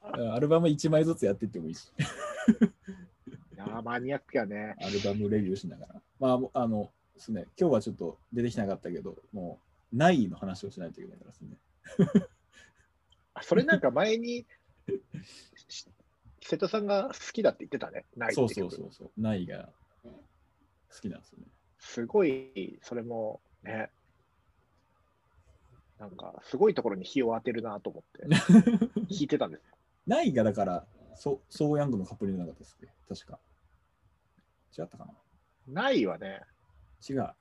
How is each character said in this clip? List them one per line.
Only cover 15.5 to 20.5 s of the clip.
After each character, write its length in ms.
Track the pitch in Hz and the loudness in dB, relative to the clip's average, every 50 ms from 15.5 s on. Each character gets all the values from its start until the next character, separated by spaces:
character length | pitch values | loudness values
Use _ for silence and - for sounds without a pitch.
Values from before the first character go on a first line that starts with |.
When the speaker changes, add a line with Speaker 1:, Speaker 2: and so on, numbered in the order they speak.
| _ - - _ | _ -20 -20 _
Speaker 2:
し-、 200 | - - - _ - _ _ _ _ _ _ - - _ | -16 -16 -16 _ -20 _ _ _ _ _ _ -20 -20 _
瀬 160 | - - 175 160 | -4 -4 -2 0
戸 100 | 196 180 | 0 0
さ 120 | - 220 | 0 -2
ん 60 | 208 | 0
が 240 | 196 202 196 214 262 | 2 2 2 2 -2
好 40 | - - - - - | -6 -10 -12 -8 -6
き 100 | - 208 | 2 2
だ 80 | - | 2
っ 20 | - | 2
て 60 | - - | 2 -10
言 20 | - | -8
っ 20 | |
て 100 | - 131 | -6 -6
た 120 | - - | -6 -6
ね。 140 | - - - _ _ | -10 -12 -12 _ _
な 140 | 120 117 110 | -6 -2 -2
い 40 | 107 | 2
っ 20 | |
て 0 | |
曲。 180 | 151 131 110 - | 2 2 2 2
Speaker 1:
そ 120 | 104 95 87 | -2 -4 -4
う 40 | |
そ 60 | - - | -6 -10
う 20 | |
そ 80 | - - | -12 -14
う 40 | - | -16
そ 120 | - - | -18 -20
う。 160 | - _ 107 | -16 _ -4
な 140 | 110 110 107 | -2 -2 0
い 100 | 95 87 | -2 -4
が 240 | 85 98 - - - _ _ _ _ _ _ _ | -6 -8 -12 -14 -16 _ _ _ _ _ _ _
好 80 | 117 - - - _ _ _ _ _ | -20 -20 -20 -20 _ _ _ _ _